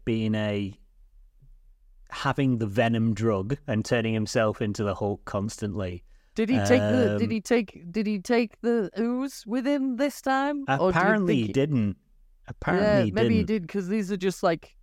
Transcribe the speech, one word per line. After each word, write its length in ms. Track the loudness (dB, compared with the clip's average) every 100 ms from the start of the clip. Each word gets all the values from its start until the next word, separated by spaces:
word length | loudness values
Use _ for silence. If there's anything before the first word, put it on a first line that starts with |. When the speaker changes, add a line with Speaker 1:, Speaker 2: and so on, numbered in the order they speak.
Speaker 1:
being 320 | -4 -2 0 0
a, 420 | 0 -2 -4 -8 -20 _ -20 -20 -20 _ -20 -20 -20 -20 _ -20 -16
having 480 | -6 -4 0 2 2
the 100 | 0
venom 460 | 2 2 4 2
drug 440 | 2 2 0 0 -6 -2
and 200 | -4 0
turning 280 | 0 0
himself 480 | -2 -2 0 0 0
into 220 | -4 -2
the 100 | -2 -2
Hulk 280 | -4 -4
constantly. 800 | -4 -4 -4 -4 -6 -4 -6 -8 -14 -20 _ -4
Speaker 2:
Did 140 | 0
he 80 | 2
take 240 | 4 4
the, 340 | 4 2 2 2
did 80 | 0
Speaker 1:
Um, 40 |
Speaker 2:
he 80 | -2
take, 420 | 0 0 0 -10 -8
did 140 | -4 -2
he 120 | -2
take 400 | 0 0 0 -4
the 280 | -2 0 -2 -2
ooze 460 | -2 -2 -6 -10 -6
with 180 | -4 0
him 300 | 0 -2 0
this 240 | -2 -2
time? 420 | -2 0 0 -4 -2
Or 100 | 0
do 60 |
you 60 | 2
Speaker 1:
Apparently 440 | 4 4 4 2 2
Speaker 2:
think 60 |
Speaker 1:
he 60 | 2
Speaker 2:
he 60 |
Speaker 1:
didn't. 440 | 0 2 2 0 -4 _ _ -20 _ -16
Apparently 400 | -8 -2 2 4
Speaker 2:
Yeah, 160 | 4
Speaker 1:
he 80 | 2
Speaker 2:
maybe 240 | 2 2 4
he 60 |
Speaker 1:
didn't. 240 | 2 -2 -2
Speaker 2:
did, 0 |
'cause 160 | -6 -2
these 220 | -2 -2
are 60 | -2
just, 240 | -2 0
like, 340 | 0 0 -6 -20